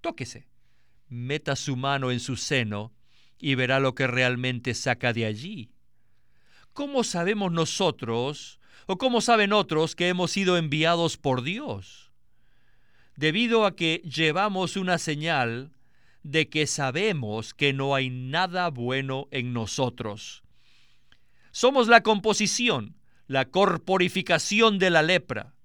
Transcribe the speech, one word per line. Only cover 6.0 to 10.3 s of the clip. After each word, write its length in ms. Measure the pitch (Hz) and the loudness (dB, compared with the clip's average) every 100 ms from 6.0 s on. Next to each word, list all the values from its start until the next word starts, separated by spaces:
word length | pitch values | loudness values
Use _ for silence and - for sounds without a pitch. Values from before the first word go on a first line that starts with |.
| - - - - - - - | -20 -20 -20 -20 -20 -20 -20
¿Cómo 300 | - 285 277 | -10 -4 0
sabemos 480 | 226 180 170 214 196 | 0 0 0 0 0
nosotros, 1080 | 165 160 - 185 135 117 113 127 147 - - - - - | 0 0 2 0 0 -4 -2 -2 -4 -14 -20 -20 -20 -8
o 100 | 190 | 0
cómo 240 | 262 240 | 2 2
saben 320 | 226 226 202 | 4 4 6
otros 440 | 208 196 156 160 - | 4 2 0 0 0
que 100 | 180 | 0
hemos 240 | 180 175 | 0 0